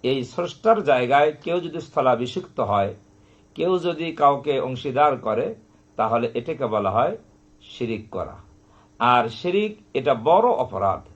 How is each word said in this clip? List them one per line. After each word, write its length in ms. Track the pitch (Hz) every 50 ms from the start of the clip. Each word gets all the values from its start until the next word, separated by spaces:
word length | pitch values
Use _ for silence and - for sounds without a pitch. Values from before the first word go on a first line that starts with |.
| -
এই 200 | 143 135 135 123
স্রষ্টার 600 | - - - 175 165 - - - 220 226 214 196
জায়গায় 500 | 147 135 127 123 120 135 143 147 156 151
কেউ 260 | - - 170 170 180
যদি 220 | 165 165 156 -
স্থলাভিষিক্ত 760 | - - - 156 135 131 123 113 123 120 - 185 175 - - -
হয়, 360 | 117 101 104 101 98 101 101 - _ _ _ _ _ _ _ _ _ _ _
কেউ 240 | - 160 180 185 180
যদি 320 | 160 175 170 156 170 165
কাউকে 480 | 156 160 147 143 143 131 123 147 139 131
অংশীদার 580 | - 131 127 123 - 143 123 139 147 151 135
করে, 380 | 117 - 110 107 113 143 214 226 - _ _ _ _ _ _ _
তাহলে 360 | - 110 110 117 117 117 117 -
এটাকে 320 | 123 120 160 156 131 135
বলা 260 | 110 110 107 101 95
হয় 260 | 101 113 131 165 220 - - _ _ _ _ _ _ _
শিরিক 480 | - - - - 123 113 113 101 - -
করা। 260 | - 92 80 - - - - - - _ _ _ _ _ _ _ _ _
আর 300 | 117 123 123 123 113 117
শিরিক 480 | 117 - - 180 175 202 214 214 214 - - _ _
এটা 200 | 139 123 147 135
বড় 360 | 113 110 147 170 190 233 247
অপরাধ। 580 | 208 - 127 104 95 95 98 98 87 73 - - -